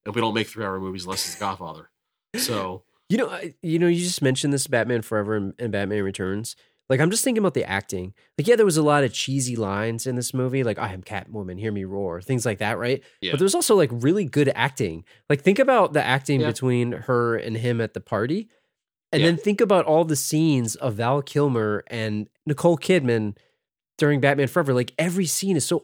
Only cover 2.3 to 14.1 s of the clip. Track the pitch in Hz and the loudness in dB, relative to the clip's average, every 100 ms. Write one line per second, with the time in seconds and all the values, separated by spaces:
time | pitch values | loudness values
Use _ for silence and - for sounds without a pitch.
2.3 | 247 254 107 95 92 _ _ _ 220 262 | -6 -4 -4 -6 -10 _ _ _ -2 0
3.3 | 180 165 - 170 165 175 175 175 - 135 | -6 -12 -8 -2 2 2 2 -2 0 0
4.3 | 131 147 139 - 120 113 117 - 107 104 | 2 0 -2 0 -2 0 -2 -2 -4 -2
5.3 | 110 98 - 120 101 98 104 98 95 92 | -2 -4 -6 -4 -4 -2 -2 -4 -4 -4
6.3 | 101 117 - _ _ - 131 165 226 269 | -4 -8 -14 _ _ -2 2 2 2 0
7.3 | 220 190 135 - 98 - 92 92 - _ | 2 0 0 -2 -4 -4 -8 -8 -12 _
8.3 | - 165 233 202 160 147 147 131 - - | -4 2 4 6 4 4 4 2 -2 -4
9.3 | 135 127 117 101 101 113 113 131 123 120 | -2 -2 -2 -2 -2 -2 -4 -4 -4 -4
10.3 | 131 127 135 117 101 104 95 - 101 - | -2 -2 0 -2 -2 -6 -8 -10 -12 -10
11.3 | 107 92 92 110 101 95 98 95 87 98 | -10 -10 -8 -6 -6 -6 -6 -6 -6 -4
12.3 | 127 117 101 107 101 120 135 - _ 92 | -2 -2 -2 -2 -2 -2 -4 -6 _ -4
13.3 | 143 190 349 - 202 139 117 135 | 0 2 2 4 4 4 2 0